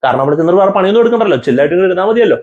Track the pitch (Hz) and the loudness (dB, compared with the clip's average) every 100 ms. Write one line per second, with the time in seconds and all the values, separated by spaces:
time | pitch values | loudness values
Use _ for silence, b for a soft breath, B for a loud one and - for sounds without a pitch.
0 | 135 127 135 151 165 180 196 196 190 220 | -2 -2 -2 0 0 2 2 0 0 0
1 | 226 233 214 139 120 127 143 170 190 180 | 0 0 0 -2 0 0 0 0 0 0
2 | 196 226 220 139 | -2 0 0 0